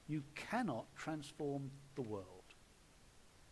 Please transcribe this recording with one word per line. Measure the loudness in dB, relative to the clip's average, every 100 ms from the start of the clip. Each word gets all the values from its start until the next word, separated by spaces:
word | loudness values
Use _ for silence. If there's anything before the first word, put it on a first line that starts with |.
| 0
you | 2 2
cannot | -4 2 4 6 4 0 -4
transform | 0 0 -2 0 2 4 0 -4 -6
the | -2
world. | 0 0 -2 -10 -16 -18 -20 -20 -20 -20 -20 -18 -20 -18 -20